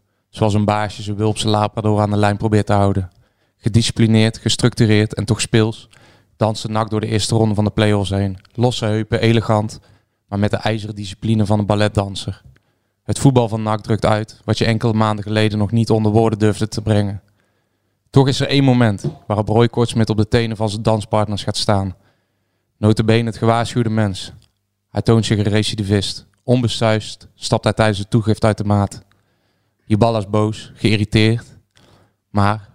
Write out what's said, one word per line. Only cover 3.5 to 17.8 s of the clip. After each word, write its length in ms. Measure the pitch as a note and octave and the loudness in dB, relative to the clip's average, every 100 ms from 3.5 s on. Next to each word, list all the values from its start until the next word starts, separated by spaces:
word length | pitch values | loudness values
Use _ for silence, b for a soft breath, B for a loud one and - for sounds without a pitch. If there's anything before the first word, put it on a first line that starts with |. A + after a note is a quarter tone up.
| _ | _
Gedisciplineerd, 800 | A#2+ A2 - - A2+ A2 A2 - | 0 0 0 0 2 4 2 0
gestructureerd 760 | A2+ - A#2+ - A2 G#2 G#2+ | -4 0 -2 2 2 4 2
en 120 | - G2+ | -4 -4
toch 160 | G#2+ | -4
speels 480 | - A2+ A2 - - b b b b - | 0 0 0 -4 -18 b b b b -4
danst 240 | A2 A2 | -2 -2
de 80 | A2 | -6
nak 200 | G#2+ G#2+ | -4 -2
door 100 | G#2+ | -4
de 80 | A2 | -2
eerste 280 | A2 - A2+ | -2 0 2
ronde 200 | A2 G#2 | 2 2
van 80 | |
de 60 | G#2 | 0
play-offs 400 | - G#2+ G#2 F#2 | 2 2 2 0
heen. 280 | G2 G2 F#2 _ | -2 -4 -6 _
Losse 320 | - A#2+ - G#2+ | -2 -2 0 -4
heupen, 340 | G#2+ G#2+ A2 | -4 -2 0
elegant, 580 | A2+ A2+ A2 G#2+ G#2+ - b b b b - | 2 2 2 0 -2 -10 b b b b -8
maar 120 | G2+ | -2
met 120 | G#2 | -2
de 60 | - | -2
ijzeren 380 | A2 A2 G#2 G2+ | -4 -4 -8 -12
discipline 500 | G2 - G#2+ A2 G2+ | -12 -8 -2 0 2
van 140 | G#2+ | 0
een 60 | G2+ | 0
balletdanser. 760 | G#2 G#2 G#2 G2+ F#2 - - - _ _ _ _ _ | 0 0 0 -4 -8 -10 -12 -18 _ _ _ _ _
Het 160 | - - | -8 2
voetbal 280 | C#3 B2 A2+ | 4 4 2
van 160 | A2 | -2
nak 180 | G#2+ G#2+ | -2 -4
drukt 240 | - G#2 - | -2 0 0
uit 360 | G#2+ A2 - | 0 -4 -10
wat 140 | - G#2 | -4 0
je 80 | A2+ | 0
enkele 280 | A2 A#2 | 0 0
maanden 300 | A2 G#2+ G#2 | 2 0 -2
geleden 340 | G#2 G#2+ G#2+ G#2+ | -2 0 0 0
nog 140 | G2+ | 0
niet 180 | A#2 A2 | 0 2
onder 220 | A2 G#2+ | 2 2
woorden 280 | A2 A2+ G#2 | 2 2 2
durfde 280 | G#2+ G2+ A2 | 0 0 -4
te 140 | - | -4
brengen. 400 | G#2+ G#2 G2+ G2+ _ _ _ _ _ _ | 0 0 0 -6 _ _ _ _ _ _